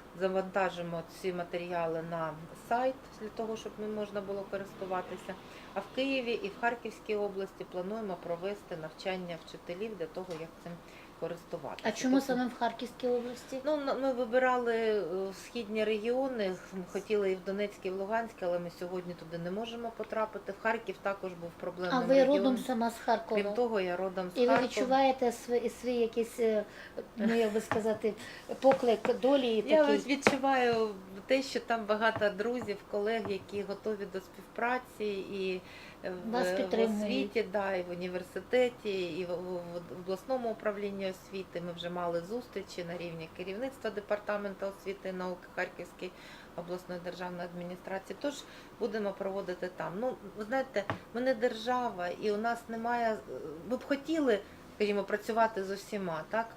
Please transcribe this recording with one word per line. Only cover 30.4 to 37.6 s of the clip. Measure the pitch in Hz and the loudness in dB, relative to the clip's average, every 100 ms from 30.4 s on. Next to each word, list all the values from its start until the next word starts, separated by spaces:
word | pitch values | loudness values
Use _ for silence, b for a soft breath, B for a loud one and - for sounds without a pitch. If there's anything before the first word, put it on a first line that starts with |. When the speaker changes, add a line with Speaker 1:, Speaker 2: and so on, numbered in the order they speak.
| 269 262 247 226 220 190 190 196 - | 4 4 6 4 2 -2 -10 -12 2
Speaker 1:
те, | 262 | 2
що | 269 233 | 2 -2
там | - 226 | 0 -2
багато | 208 214 226 220 208 | 2 4 4 4 2
друзів, | 190 226 247 214 202 - | 2 0 0 -2 -6 -2
колег, | 208 208 226 202 | 0 2 2 0
які | 190 - 202 | -4 -4 -6
готові | 190 196 214 208 196 | -4 -4 -2 -4 -4
до | 190 | -6
співпраці | - - - - 233 254 247 - 214 196 - | -8 -14 -12 -2 0 0 -2 -4 -2 -2 -4
і, | 196 190 185 B B B B | -2 -2 -2 B B B B
е, | - | -8
в, | 180 220 | -6 -2
Speaker 2:
Вас | 240 180 | 2 2
Speaker 1:
в | 185 | 2
Speaker 2:
підтримують. | 185 226 226 208 | 2 4 4 4
Speaker 1:
освіті, | 214 262 - 233 190 | 0 0 0 0 0
да, | 202 | 0